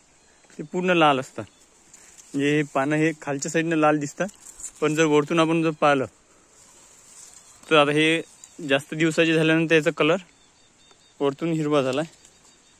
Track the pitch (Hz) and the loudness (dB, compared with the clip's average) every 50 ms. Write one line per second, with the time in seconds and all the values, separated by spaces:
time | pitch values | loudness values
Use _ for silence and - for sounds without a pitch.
0 | _ _ _ _ _ _ _ _ _ _ - - 165 - - 180 180 185 180 170 | _ _ _ _ _ _ _ _ _ _ -16 -16 -12 -8 -6 -4 -2 0 2 4
1 | 156 147 139 127 131 - - 117 104 - _ _ _ _ _ _ _ _ - - | 4 4 2 2 -2 -8 -12 -16 -16 -16 _ _ _ _ _ _ _ _ -20 -20
2 | - - - - - - - 139 139 143 147 151 147 143 - 139 135 147 151 151 | -20 -20 -20 -20 -16 -10 -6 -2 -2 0 0 0 -2 -2 -4 -4 -2 -2 0 0
3 | 156 165 156 - - 143 139 139 - 165 160 165 160 165 165 156 151 151 151 151 | 0 0 -2 -4 -6 -6 -6 -6 -6 -4 -2 -2 -2 0 0 2 2 2 2 0
4 | 143 143 - - 180 208 - - - - - - - - - - 151 151 151 156 | -2 -6 -6 -6 -8 -8 -10 -14 -20 -20 -20 -18 -18 -16 -8 -4 -4 -2 0 2
5 | 165 151 147 151 147 147 170 165 160 160 165 170 156 165 156 - 156 147 143 135 | 2 4 4 2 2 2 2 0 2 2 0 0 0 -2 -2 0 2 2 2 2
6 | 120 - _ _ _ _ _ _ _ _ _ - - - - - - - - - | -2 -6 _ _ _ _ _ _ _ _ _ -20 -20 -20 -20 -20 -20 -20 -20 -20
7 | - - - - - - - - - - - - - - 160 151 143 143 147 151 | -20 -20 -20 -20 -20 -20 -20 -20 -20 -20 -20 -16 -4 0 2 2 4 2 2 0
8 | 156 160 165 165 - - - - - - _ - 170 135 135 139 - - 165 156 | 2 2 0 -2 -4 -10 -16 -20 -20 -20 _ -10 -4 -2 -2 -2 -2 -4 -4 -2
9 | 165 160 156 170 165 165 160 160 160 160 160 165 165 156 165 160 147 165 151 - | -2 0 2 2 2 2 2 2 2 2 2 2 2 2 2 2 2 0 0 0
10 | 156 151 175 202 - _ _ _ _ _ _ _ _ _ _ _ _ _ _ _ | 0 0 0 -2 -4 _ _ _ _ _ _ _ _ _ _ _ _ _ _ _
11 | _ _ _ - 143 139 139 - 165 170 160 160 151 147 151 143 127 131 127 143 | _ _ _ -4 -4 -4 -4 -4 -4 -4 -4 -2 -2 0 0 0 0 -2 -2 -4
12 | 165 160 - _ _ - _ _ _ _ _ _ _ _ _ | -6 -8 -12 _ _ -20 _ _ _ _ _ _ _ _ _